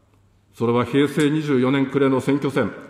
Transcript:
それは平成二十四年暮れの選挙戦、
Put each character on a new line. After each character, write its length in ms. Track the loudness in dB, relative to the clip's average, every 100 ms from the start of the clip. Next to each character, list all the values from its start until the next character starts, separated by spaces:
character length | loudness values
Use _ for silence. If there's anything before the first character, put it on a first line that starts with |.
| _ _ _ _ _ -4
そ 100 | 0
れ 80 |
は 120 | 0 0
平 220 | 0 0
成 220 | 2 0
二 140 | 0
十 160 | 0 0
四 120 | 2
年 140 | 0 0
暮 180 | 0
れ 60 | 2
の 100 | 2
選 180 | 0 -2
挙 120 | 0
戦、 220 | -2 -2 -6